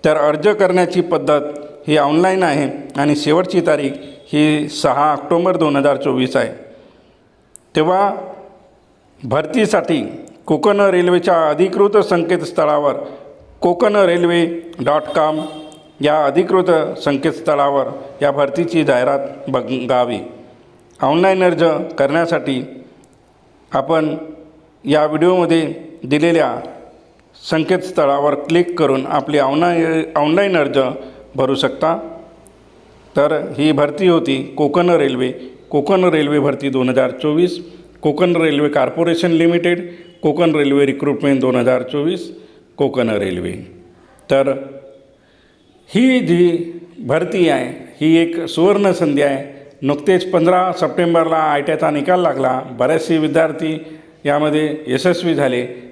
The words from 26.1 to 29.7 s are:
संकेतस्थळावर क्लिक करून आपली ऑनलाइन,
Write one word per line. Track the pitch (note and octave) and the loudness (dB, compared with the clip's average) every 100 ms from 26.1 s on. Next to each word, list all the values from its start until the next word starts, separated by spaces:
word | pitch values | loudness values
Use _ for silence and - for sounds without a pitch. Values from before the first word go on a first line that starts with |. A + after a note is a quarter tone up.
| D3 E3 E3 C3+ A2+ - - - - _ _ _ _ - | 0 2 2 0 -2 -10 -16 -20 -20 _ _ _ _ -4
संकेतस्थळावर | D#3+ D#3 F#3 F#3 - C#3+ C#3 D3 | -2 0 -2 -2 0 0 2 0
क्लिक | C#3+ - E3 F3 E3+ | -2 0 0 0 0
करून | D3 C3+ C3+ | 0 0 0
आपली | D3 C#3+ D3 | -4 0 0
ऑनलाइन, | C3+ D3 F3 | 0 2 0